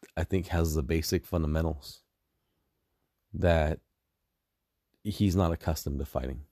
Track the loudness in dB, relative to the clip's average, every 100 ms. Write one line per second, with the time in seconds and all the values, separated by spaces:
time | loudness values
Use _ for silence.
0 | -10 -6 -2 -2 0 0 0 0 0 -2
1 | 0 -2 -2 -2 0 0 -2 -4 -12 -20
2 | _ _ _ _ _ _ _ _ _ _
3 | _ _ _ 0 4 4 2 -2 _ _
4 | _ _ _ _ _ _ _ _ _ _
5 | -6 2 2 4 2 0 -2 -4 -4 -4
6 | -4 -6 -6 -8 -12